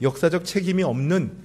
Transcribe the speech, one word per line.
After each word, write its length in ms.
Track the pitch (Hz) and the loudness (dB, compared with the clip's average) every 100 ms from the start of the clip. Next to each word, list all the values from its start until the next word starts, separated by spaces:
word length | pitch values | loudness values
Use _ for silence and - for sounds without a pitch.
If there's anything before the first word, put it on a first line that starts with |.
역사적 420 | 131 131 170 175 | -2 2 2 2
책임이 380 | 180 202 180 185 | -2 -2 0 0
없는 500 | 175 123 139 180 131 - | 0 0 0 0 0 -6